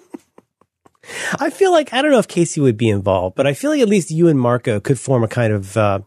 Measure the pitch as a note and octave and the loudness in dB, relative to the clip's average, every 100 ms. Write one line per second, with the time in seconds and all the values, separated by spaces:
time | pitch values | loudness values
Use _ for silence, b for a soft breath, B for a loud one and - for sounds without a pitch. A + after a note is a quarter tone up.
0 | _ - _ _ _ _ _ _ _ _ | _ -20 _ _ _ _ _ _ _ _
1 | B B B B D#4 - F#4+ F4 C#4 B3 | B B B B -4 0 2 2 0 0
2 | D4+ C4 - F3 E3+ D#3+ C#3 A2 A#2 G2+ | 2 2 2 0 -2 2 0 2 0 0
3 | F#2+ F#2+ F#2 - C#3 C#3 C#4+ D4+ A3 G#3 | 0 0 0 -2 -2 -2 -2 0 2 2
4 | D3+ D#3+ E3+ C#3+ B2 B2 - G#2 - C3 | 0 0 2 2 2 0 0 -2 -2 -2
5 | - B2+ A2 - A2+ G#2 G2 A2+ G#2 F#2+ | 0 0 0 0 0 -2 -4 -2 0 0